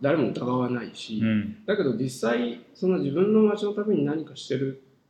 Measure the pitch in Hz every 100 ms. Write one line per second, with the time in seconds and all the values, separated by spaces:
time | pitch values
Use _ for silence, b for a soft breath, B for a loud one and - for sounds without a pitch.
0 | 139 160 113 - 123 127 123 123 110 -
1 | - 110 110 110 98 - - 202 151 110
2 | 131 - - 120 240 - - - 185 180
3 | 139 139 202 220 214 208 208 208 208 180
4 | 143 156 143 - - 131 135 131 - _
5 | _